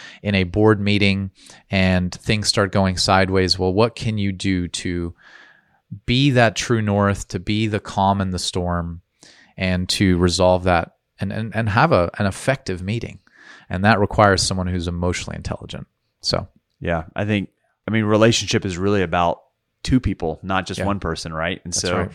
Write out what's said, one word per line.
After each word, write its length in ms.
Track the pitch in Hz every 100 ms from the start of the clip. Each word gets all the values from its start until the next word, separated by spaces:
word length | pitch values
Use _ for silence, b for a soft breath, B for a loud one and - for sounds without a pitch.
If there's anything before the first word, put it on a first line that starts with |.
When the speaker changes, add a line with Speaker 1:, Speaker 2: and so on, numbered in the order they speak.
| B B
Speaker 1:
in 120 | 104
a 100 | 98
board 360 | 90 95 107 104
meeting 500 | 101 104 101 98 95 _ B B B
and 440 | 98 92 92 90
things 340 | - - 110 98
start 240 | - 98
going 240 | 104 95 87
sideways. 640 | - 95 95 95 92 92
Well, 140 | 92
what 220 | 92 117
can 240 | - 117 107
you 140 | 101
do 360 | 92 98 92 87
to 460 | - 92 87 85 - b b b b b b - 104 -
be 240 | 123 143
that 260 | 123 117 95
true 260 | - 117
north, 460 | 107 101 101 98 -
to 100 | 98
be 280 | 90 107 110
the 140 | 104
calm 400 | - - 98 98
in 100 | 95
the 80 | 90
storm, 640 | - 95 87 87 85 85 _ b b b b -
and 320 | 92 90 90
to 260 | - 101 90
resolve 460 | 90 85 90 92
that 320 | 92 85 82 _ _ -
and, 120 | 98
and, 220 | 104 110
and 140 | 107 117
have 240 | 104 160
a, 180 | 110 87 -
an 80 | 101
effective 560 | - - 131 - 90
meeting? 380 | 92 117 - - _ B B B B
And 160 | 92
that 160 | 101 104
requires 420 | 101 - 104 92
someone 240 | - 92 90
who's 220 | 90 85
emotionally 480 | 87 87 90 - 80
intelligent. 500 | - - - - - _ _ _
So. 280 | - - - _ _ _
Speaker 2:
Yeah, 240 | 87 82 80
I 100 | -
think, 260 | 104 104 90 _ _ _ -
I 60 |
mean, 120 | 110
relationship 600 | 104 107 113 113 98 113
is 120 | 95 87
really 260 | 98 101
about 400 | 90 87 87 - _ _ _ _
two 160 | - 127
people, 400 | 113 92 82 78
not 240 | 92 95 90
just 120 | 90
Speaker 1:
Yeah. 80 | 98
Speaker 2:
one 120 | 101
person, 340 | 87 82 85
right? 280 | 80 82 92
And 100 | -
Speaker 1:
That's 80 | 87
Speaker 2:
so 160 | 92 90
Speaker 1:
right. 140 | 87